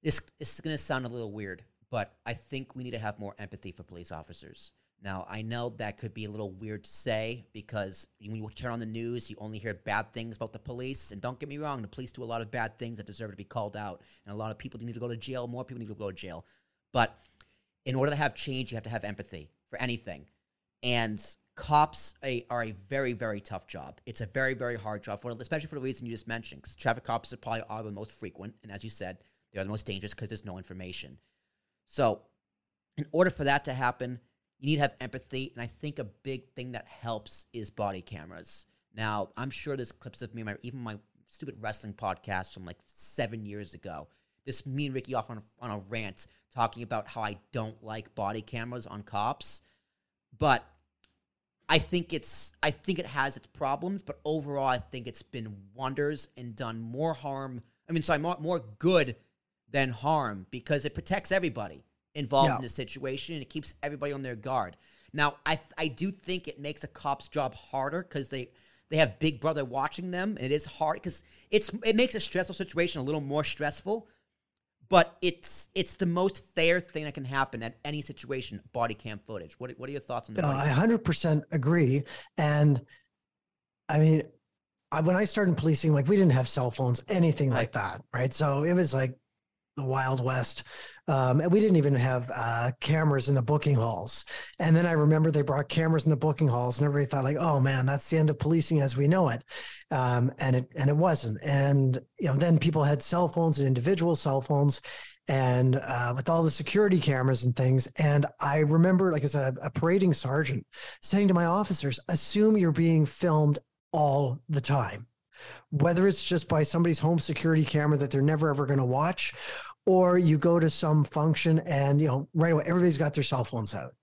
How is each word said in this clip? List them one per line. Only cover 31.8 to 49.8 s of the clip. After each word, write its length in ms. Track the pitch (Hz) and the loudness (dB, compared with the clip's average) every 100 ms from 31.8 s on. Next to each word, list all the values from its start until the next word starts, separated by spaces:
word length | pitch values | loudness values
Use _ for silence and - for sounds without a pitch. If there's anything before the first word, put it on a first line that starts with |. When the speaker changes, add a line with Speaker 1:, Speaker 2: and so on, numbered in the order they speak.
| _ | _
Speaker 1:
So 360 | - 127 104 _ _ _ _ _ _ _ - | 0 0 0 _ _ _ _ _ _ _ -10
in 80 | 147 | -4
order 180 | 160 185 | 2 2
for 140 | - | 2
that 200 | 139 139 | 0 0
to 80 | - | 0
happen, 480 | 131 127 123 127 123 _ _ _ _ | -2 -2 -2 -8 -10 _ _ _ _
you 80 | 139 | -2
need 100 | 151 | 0
to 60 | |
have 140 | 139 - | 0 -2
empathy. 500 | 127 - - 131 131 | -12 -12 -10 -8 -8
And 80 | - | -10
I 40 | 120 | -12
think 320 | - 151 147 | -10 -12 -10
a 60 | |
big 480 | 113 - - 131 - | -12 -12 -12 -12 -12
thing 200 | - 127 | -14 -12
that 140 | 120 - | -12 -14
helps 600 | - 113 113 - - - | -12 -8 -8 -8 -14 -12
is 160 | 120 101 | -12 -12
body 320 | - 104 95 | -4 -4 -4
cameras. 640 | 87 90 78 87 87 - - _ _ | -10 -16 -16 -18 -14 -14 -14 _ _
Now, 380 | 110 110 107 95 | -6 -4 -4 -6
I'm 160 | - 127 | -6 -8
sure 240 | - - 135 | -8 -8 -8
there's 160 | 120 | -8
clips 280 | - 123 - | -12 -18 -14
of 140 | 117 | -14
me, 80 | 117 | -10
my, 140 | 107 101 | -10 -10
even 180 | 123 131 | -12 -10
my 180 | 120 104 _ _ _ | -10 -12 _ _ _
stupid 300 | - 139 113 | -16 -14 -10
wrestling 340 | 110 110 107 | -8 -8 -10
podcast 580 | 101 104 92 - 95 95 | -8 -6 -6 -6 -6 -6
from, 140 | - 90 | -14 -16
like, 120 | 82 _ | -18 _
seven 600 | - - - 120 113 104 | -12 -10 -6 -6 -6 -12
years 260 | 101 98 | -12 -14
ago. 360 | 90 95 80 73 _ _ _ | -16 -14 -14 -14 _ _ _
This, 220 | - 131 139 | -8 -6 -6
me 200 | 135 143 | -6 -6
and 80 | |
Ricky 200 | 131 123 | -6 -6
off 160 | 127 - | -8 -8
on, 120 | 113 104 _ | -14 -18 _
on 100 | 120 | -10
a 80 | 104 | -10
rant 480 | 95 113 104 92 - _ _ | -8 -8 -8 -10 -16 _ _
talking 320 | - 117 - | -2 -2 -2
about 260 | 113 113 104 | -8 -8 -6
how 140 | - | -8
I 160 | 107 101 _ | -6 -8 _
don't 300 | 123 110 113 | -8 -8 -10
like 320 | 110 110 107 | -12 -12 -12
body 280 | - 98 110 | -6 -6 -6
cameras 440 | 107 120 117 123 110 | -8 -10 -8 -10 -12
on 180 | 104 | -14
cops. 580 | 104 101 110 - - - _ _ | -8 -4 -2 -2 -4 -6 _ _